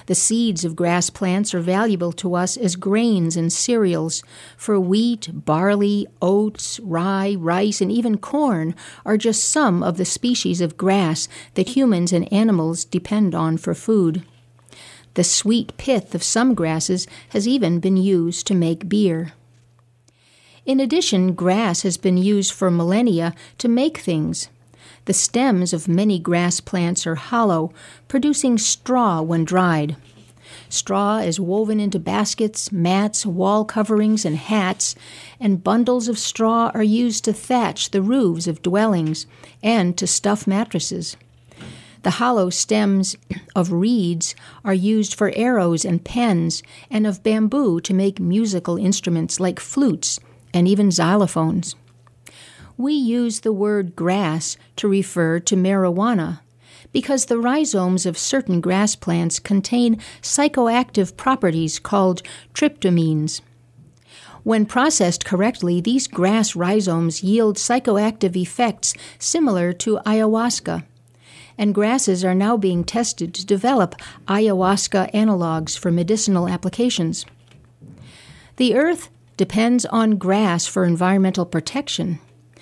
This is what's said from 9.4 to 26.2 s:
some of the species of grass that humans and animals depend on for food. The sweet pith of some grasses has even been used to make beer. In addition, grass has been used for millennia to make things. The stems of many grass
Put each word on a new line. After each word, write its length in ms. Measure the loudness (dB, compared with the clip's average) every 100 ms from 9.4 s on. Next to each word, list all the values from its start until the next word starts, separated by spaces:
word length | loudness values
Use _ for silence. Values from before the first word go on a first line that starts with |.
some 380 | 0 0 2 2
of 160 | 0 -2
the 80 | -4
species 560 | -2 -2 0 -2 -2
of 160 | -2 -2
grass 500 | 0 2 2 -2 -6 -12 -8 -4
that 140 | -2
humans 440 | 2 2 2 2
and 180 | 0 0
animals 540 | 2 2 2 0 -4 -4
depend 480 | -6 -2 0 0
on 240 | 0 0 -2
for 160 | -2
food. 480 | -4 0 2 2 0 -8 _ _ _ _ -20 -20 -20 -8 -2
The 80 |
sweet 520 | 0 0 0 0 -2 -6
pith 360 | -2 -2 -2
of 80 | -6
some 320 | -2 0 2
grasses 540 | 2 0 -2 -2 -4 -6 -14 -8
has 180 | -2 0
even 320 | 0 2 0
been 180 | 2 2
used 480 | 2 2 0 -4 -2
to 60 |
make 340 | 0 2 -2 -2
beer. 460 | 0 2 0 -6 -12 _ _ _ _ _ _ _ _ _ _ _ -10 -2
In 120 | 0
addition, 540 | 2 0 2 2 2
grass 480 | 2 0 2 0 -2
has 160 | -2 -2
been 200 | 0 2
used 340 | 2 2 0
for 180 | -2 0
millennia 640 | 2 2 2 2 2 -2 -6 -12 -4
to 100 | 0
make 300 | 2 0 -2
things. 520 | -2 -2 -2 -4 -10 _ _ -20 -20 -10 -4
The 80 |
stems 600 | -2 0 0 2 2 0
of 160 | -2 0
many 280 | 2 2
grass 440 | 0